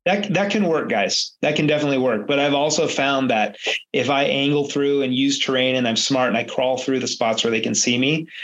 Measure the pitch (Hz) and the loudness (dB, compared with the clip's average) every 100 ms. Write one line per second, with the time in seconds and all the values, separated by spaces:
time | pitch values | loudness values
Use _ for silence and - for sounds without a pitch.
0 | 175 202 208 170 202 220 180 151 113 110 | -2 -2 0 -2 0 0 0 0 0 -2
1 | 92 - - - 147 156 151 147 147 135 | 0 -2 -4 -4 -2 0 2 2 2 2
2 | 127 110 107 143 143 139 151 170 143 - | 2 0 0 0 2 2 0 0 0 0
3 | 139 139 127 110 104 - - - - 127 | 0 0 0 0 0 -4 -6 -6 -4 -4
4 | 123 139 143 139 139 147 143 143 143 143 | 0 0 2 2 2 0 0 0 2 2
5 | 131 127 139 139 - 131 131 127 120 110 | 0 2 0 0 0 0 2 2 0 0
6 | - 131 123 113 117 - 127 127 135 131 | 0 0 2 0 -2 -2 0 0 -2 -2
7 | 117 - 113 110 117 113 117 104 127 120 | -2 -2 -2 0 0 0 0 0 0 2
8 | 135 160 160 - | 2 0 -4 -14